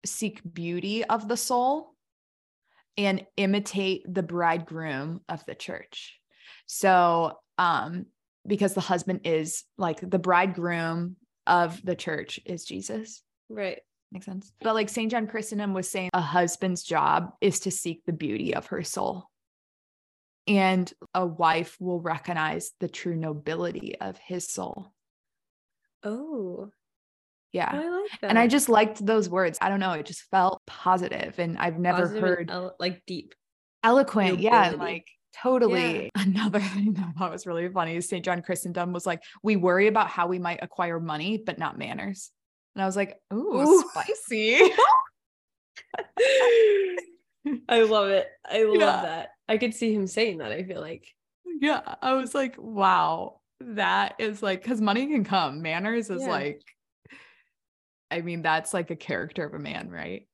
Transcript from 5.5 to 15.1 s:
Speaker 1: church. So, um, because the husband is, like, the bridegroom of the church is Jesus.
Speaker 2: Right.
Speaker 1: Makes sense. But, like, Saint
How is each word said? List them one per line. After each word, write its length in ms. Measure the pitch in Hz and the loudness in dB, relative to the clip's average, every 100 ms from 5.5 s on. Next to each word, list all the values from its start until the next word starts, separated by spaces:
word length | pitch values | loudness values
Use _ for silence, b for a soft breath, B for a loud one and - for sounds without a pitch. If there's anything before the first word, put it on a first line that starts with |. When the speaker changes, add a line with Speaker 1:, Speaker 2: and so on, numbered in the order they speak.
Speaker 1:
church. 640 | - - - - - - - _ B B B - | -14 -12 -12 -14 -18 -18 -20 _ B B B -14
So, 720 | - 196 185 175 170 165 - _ - | 0 6 6 6 4 0 -4 _ 0
um, 500 | 175 151 135 180 - _ _ _ - | 0 0 -2 -8 -12 _ _ _ -4
because 280 | 202 202 | 0 0
the 60 | 196 | 0
husband 400 | 175 175 190 185 | -2 -2 -2 -4
is, 400 | 175 160 156 - _ - | 0 -2 -2 -8 _ -6
like, 220 | 180 160 | -4 -4
the 180 | 180 185 | -2 -2
bridegroom 1000 | 180 180 190 175 175 170 165 165 175 180 _ _ - | 4 4 4 0 -2 -2 -2 -4 -6 -10 _ _ 2
of 340 | 175 170 175 | 4 4 -2
the 100 | 185 | -6
church 460 | 175 - 156 - - | -6 -4 -6 -8 -14
is 200 | - 175 | -10 -12
Jesus. 580 | - 190 202 220 220 - _ _ _ | -10 -12 -10 -10 -12 -18 _ _ _
Speaker 2:
Right. 300 | 214 196 - _ _ _ | -8 -8 -8 _ _ _
Speaker 1:
Makes 160 | 185 196 | -16 -12
sense. 260 | 185 - _ | -12 -14 _
But, 140 | 226 | 2
like, 140 | 220 208 | 2 0
Saint 220 | - 220 | -2 -2